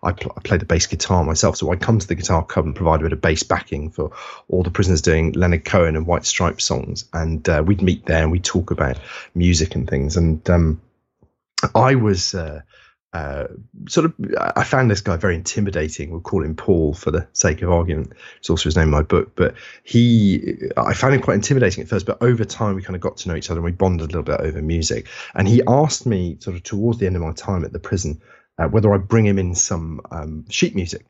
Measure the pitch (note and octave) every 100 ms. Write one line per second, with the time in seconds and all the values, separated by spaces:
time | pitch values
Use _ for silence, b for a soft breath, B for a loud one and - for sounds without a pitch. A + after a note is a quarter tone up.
0 | - F2 - - - F2+ - E2+ - E2+
1 | - F#2 D#2 D2+ - D#2 D2+ F2 - A2
2 | - E2 F2 E2+ E2 - D#2 C2+ E2+ D#2+
3 | D#2+ D#2 F2 D#2+ - F2 - D2 D2+ -
4 | D2+ B B B _ F#2 F2+ F2 F#2 F2
5 | D#2 D#2+ D#2+ - F2+ E2+ - G2+ E2+ D#2
6 | D#2+ E2+ - - F2 - - B1+ - F2
7 | - E2 E2 D#2+ - D#2 D#2 G2 F#2+ F2
8 | - D#2+ D#2+ F2 - F#2 E2+ - C2 B1+
9 | B B B F2 F2 E2+ D#2 - - C#2
10 | C#2 F2 E2+ D#2 - E2+ E2 D#2 _ _
11 | _ _ _ _ _ - - - C3 C3+
12 | G#2+ F#2+ - F#2+ D#2+ D2+ - b b b
13 | _ E2 C#2+ C#2 B1 - - - - -
14 | D#3+ - - - G1+ - - C3 B2 G2
15 | G#2 E2+ G2 E2+ - - G2+ F2 D#2 -
16 | C#2+ E2 - G2 D2+ D#2 - F2 D#2 C#2+
17 | - D#2+ - - - D#2 F2+ F2 E2+ D#2
18 | - B B B - E2+ D2+ D#2+ D#2+ D2
19 | D#2 F2 - - F2 - B B - A#2+
20 | A#2+ A#2 G2+ F2+ - - - - A1+ -
21 | B2+ C#3 - G2 - C3+ A2 F2 - G2+
22 | F#2+ - A#2+ A#2+ G#2 - G#2+ F#2+ F#2 F2+
23 | E2 - - E2 - E2+ E2+ F2 F#2+ F2
24 | D#2 D#2+ C#2+ D2 D#2+ D#2+ D#2 E2 D#2+ A1
25 | - B B - G2 A#2+ B2 B2+ D3+ -
26 | B2+ G2+ F2 D2+ - F2+ - G2+ A2+ A#2
27 | F#2+ F2+ D#2+ D#2 - F#2+ D#2+ F#2 - F#2+
28 | D#2 D2 b b b - D#2+ G#2 G#2 G2+
29 | F#2+ A2+ G#2+ G2 F2+ F2+ - F2 D#2+ D#2
30 | - D#2+ D#2 D#2 - - F3 F#2+ F2 -
31 | _